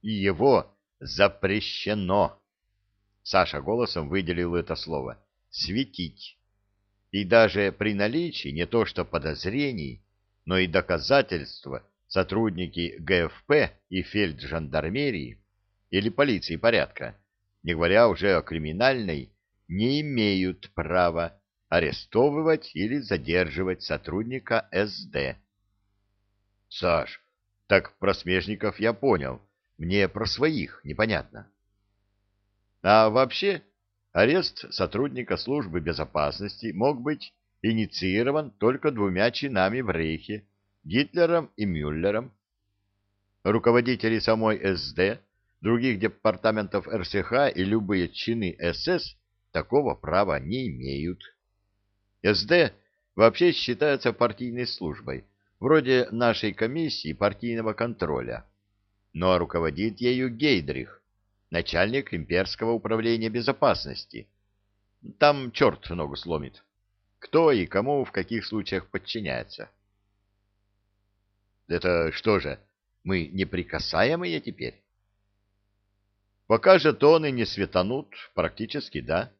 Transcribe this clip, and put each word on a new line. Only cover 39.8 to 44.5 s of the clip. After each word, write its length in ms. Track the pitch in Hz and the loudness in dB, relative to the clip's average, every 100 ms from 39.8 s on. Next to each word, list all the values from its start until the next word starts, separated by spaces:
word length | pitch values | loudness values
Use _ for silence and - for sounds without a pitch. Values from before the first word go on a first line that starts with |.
в 100 | 120 | -2
Рейхе, 560 | 82 80 80 - 104 - _ _ _ | -2 -2 -4 -6 -10 -10 _ _ _
Гитлером 640 | - 101 147 175 170 170 143 - | -4 -2 0 2 2 2 -2 -4
и 80 | 104 | -2
Мюллером. 640 | 82 73 76 92 104 131 _ _ _ _ _ _ _ _ _ _ _ | 0 -2 0 0 0 -4 _ _ _ _ _ _ _ _ _ _ _
Руководители 800 | - 107 120 120 120 123 113 113 | 0 2 4 4 4 0 0 0
самой 400 | - 113 110 | 2 2 2